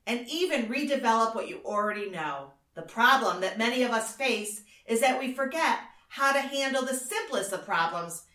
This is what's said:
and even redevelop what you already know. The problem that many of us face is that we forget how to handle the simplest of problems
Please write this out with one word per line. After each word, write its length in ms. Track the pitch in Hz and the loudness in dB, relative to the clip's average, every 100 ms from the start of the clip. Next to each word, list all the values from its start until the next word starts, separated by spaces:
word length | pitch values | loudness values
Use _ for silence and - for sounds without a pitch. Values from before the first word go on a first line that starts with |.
| - | -6
and 200 | 240 247 | -4 -4
even 420 | 311 370 285 214 | -2 0 0 0
redevelop 680 | 262 294 269 226 226 226 226 | -2 0 0 2 4 2 0
what 120 | - | -6
you 120 | - | -8
already 460 | - 208 208 202 202 | -4 -2 0 -2 -6
know. 440 | 175 156 139 139 - _ | -6 -6 -6 -10 -18 _
The 80 | - | -16
problem 600 | 165 226 240 262 214 175 | -8 4 6 6 4 0
that 180 | 185 208 | -2 0
many 240 | 233 254 | 0 2
of 80 | 247 | 2
us 240 | 226 220 - | 2 -2 -2
face 480 | 269 220 214 - - - - | -2 -2 -4 -10 -14 -16 -2
is 140 | 226 | 2
that 180 | 262 262 | 4 4
we 140 | 262 | 0
forget 440 | 254 269 320 311 - - - _ | -2 -2 0 2 0 -4 -20 _
how 240 | - 269 | 0 4
to 60 | 277 | 4
handle 440 | 262 285 269 262 | 2 -2 0 0
the 120 | 254 262 | 0 -2
simplest 580 | - 427 - 208 190 | -4 -4 -2 -4 -2
of 100 | 185 | -4
problems 600 | - 170 165 175 170 - - | -2 0 0 -2 -6 -10 -14